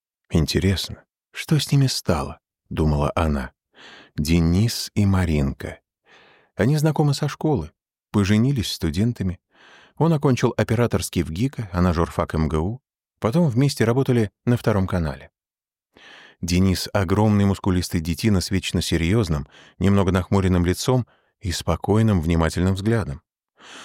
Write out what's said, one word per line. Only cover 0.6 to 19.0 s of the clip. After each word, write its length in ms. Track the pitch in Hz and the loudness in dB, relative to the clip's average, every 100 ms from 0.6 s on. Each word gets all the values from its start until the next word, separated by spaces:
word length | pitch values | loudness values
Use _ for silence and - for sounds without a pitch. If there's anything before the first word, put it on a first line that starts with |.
| 90 92 - - _ _ _ | 0 -2 -6 -12 _ _ _
что 260 | - - 151 | -16 -2 -2
с 140 | - | 2
ними 160 | 143 135 | 2 2
стало?" — 500 | - - 80 69 78 _ _ _ | 0 -2 -4 -4 -12 _ _ _
думала 420 | 73 78 73 73 - | -2 0 2 0 0
она. 360 | 82 71 62 - _ _ - - - - | -2 -2 -6 -14 _ _ -20 -20 -16 -8
Денис 760 | 76 85 82 87 113 - - | 0 2 4 2 0 -2 -6
и 120 | - 101 | 0 2
Маринка. 720 | 95 87 76 69 65 - - _ _ _ - - _ _ | 2 0 0 -2 -4 -12 -14 _ _ _ -20 -20 _ _
Они 220 | - 131 151 | -2 0 2
знакомы 380 | 156 151 151 | 0 2 0
со 120 | 139 147 | 0 -4
школы, 460 | - 156 135 73 _ _ _ _ | -4 -2 -2 -4 _ _ _ _
поженились 580 | 107 98 107 123 143 90 | 0 2 4 2 0 -4
студентами. 680 | - 85 76 117 120 92 87 _ _ - - - _ | -4 -4 0 -2 -2 -6 -6 _ _ -20 -20 -20 _
Он 160 | 160 | 0
окончил 420 | 156 147 123 123 - | 2 2 2 0 0
операторский 680 | - 113 117 101 - - | 0 2 0 0 -2 -2
в 100 | 82 | -2
гика, 360 | 80 131 - 104 | -2 -4 -4 -6
она 200 | 87 90 | 0 2
журфак 440 | 82 80 - 85 78 | 2 0 -2 -4 0
М 120 | 78 | 0
Г 100 | 78 | 0
У. 220 | 85 123 _ _ _ _ | -4 -6 _ _ _ _
Потом 300 | 101 139 170 | -2 2 0
вместе 360 | 113 139 - | 2 0 2
работали 460 | 113 120 135 123 107 - | 0 2 2 2 0 -4
на 120 | - 120 | -2 0
Втором 300 | - 101 92 | 0 0 0
канале. 460 | 92 78 67 - _ _ _ _ _ _ _ - - - _ | -2 -4 -6 -14 _ _ _ _ _ _ _ -20 -20 -20 _
Денис — 500 | 87 90 95 90 - | -2 2 2 0 -2
огромный 540 | 104 92 95 110 104 98 | -4 0 2 4 4 2
мускулистый 540 | 95 - 90 87 92 | 0 0 0 0 -4
детина 420 | 80 80 113 98 | -2 -2 2 0
с 80 | - | 0
вечно 320 | 95 - 92 | -4 -2 -4
серьёзным, 640 | 82 85 | -2 0